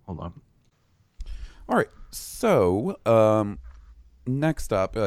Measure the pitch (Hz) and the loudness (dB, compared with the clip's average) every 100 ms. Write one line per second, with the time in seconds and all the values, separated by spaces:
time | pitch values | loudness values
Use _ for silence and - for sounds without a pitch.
0 | - 82 85 - _ _ _ _ _ _ | -14 -12 -12 -14 _ _ _ _ _ _
1 | _ - - - - - - 240 - - | _ -14 -12 -12 -14 -14 -2 0 0 -6
2 | - - - - 233 151 90 95 165 - | -18 -16 -14 -2 2 4 4 2 -2 -4
3 | 113 113 107 107 104 101 - - - - | 2 6 6 4 0 -6 -16 -20 -20 -20
4 | - _ 123 135 156 151 - 98 95 110 | -20 _ -6 -2 -2 -2 -2 0 0 -2